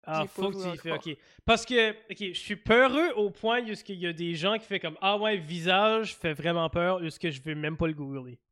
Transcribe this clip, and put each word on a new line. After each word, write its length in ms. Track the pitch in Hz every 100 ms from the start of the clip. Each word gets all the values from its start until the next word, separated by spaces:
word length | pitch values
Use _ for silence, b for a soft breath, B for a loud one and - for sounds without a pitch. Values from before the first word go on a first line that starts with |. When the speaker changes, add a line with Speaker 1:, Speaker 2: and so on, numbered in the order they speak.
Speaker 1:
Ah, 160 | - 156
Speaker 2:
J'y 40 |
ai 20 | 147
pas 60 | -
Speaker 1:
faut 60 | 196
que 60 |
Speaker 2:
joué 80 | 190 185
Speaker 1:
tu 40 |
y 40 | 165
fais, 140 | 165
Speaker 2:
encore. 140 | 156 170
Speaker 1:
ok. 100 | 147 b b
Parce 220 | - 226 -
que, 240 | 247 220
ok, 260 | 214 - 185
je 140 | 196
suis 240 | 170 - 202
peureux 540 | - 233 262 277 339
au 140 | 214 202
point 300 | - 220 240
où 40 | 226
il 260 | 202 - 185
y 80 | 175
a 60 |
des 200 | 160 170
gens 220 | 165 185 220
qui 60 | 220
font 120 | 196
comme, « 180 | 165 156
Ah 160 | 190 208
ouais, 180 | 214 208
Visage 800 | 156 170 170 185 214 220 214 -
fait 160 | 165
vraiment 380 | 147 156 170 165
peur », 300 | 175 175 185
ou 80 | 165
ce 80 | -
que 100 | 170
je 120 | 135
veux 120 | 151
même 220 | 151 151 160
pas 100 | 165
le 40 |
googler. 480 | 151 139 139 127 123 _